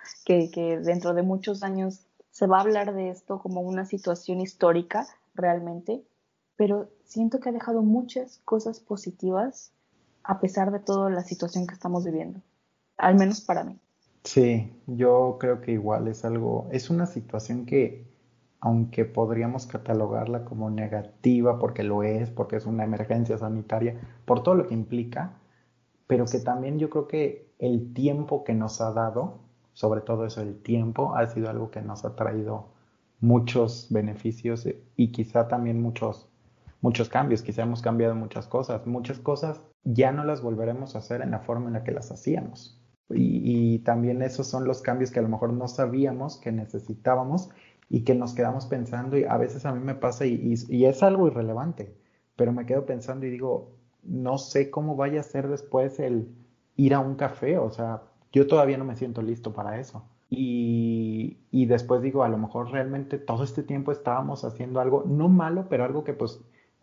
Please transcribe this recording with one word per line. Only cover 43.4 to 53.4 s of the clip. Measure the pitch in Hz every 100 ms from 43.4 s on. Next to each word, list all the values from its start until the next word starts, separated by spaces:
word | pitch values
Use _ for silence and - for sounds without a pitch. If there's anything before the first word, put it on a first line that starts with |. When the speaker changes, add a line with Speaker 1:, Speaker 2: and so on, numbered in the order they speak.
| 120 120 117
Speaker 2:
y | 113
también | 120 117 120 127
esos | 127 127 131
son | 131 131
los | 117
cambios | - 123 123
que | 123
a |
lo | 113
mejor | 110 117
no | 123 123
sabíamos | - 123 131 139 123 143 -
que | 120
necesitábamos | 113 110 - - 110 127 127 131 175 - - - _ -
y | 123
que | 117
nos | 127 120
quedamos | 123 120 135 -
pensando, | 131 120 120 131 143
y |
a | - 120
veces | 123 143 143
a |
mí | 123
me | 135
pasa, | 135 127 - 135
y, | 117 120 117 -
y, | 123
y | 131
es | 139
algo | 196 196 165
irrelevante, | 117 110 113 160 147 98 - _ _ _
pero | - 120
me | 123
quedo | 120 135 135
pensando | 123 120 131 131
y |
digo, | 123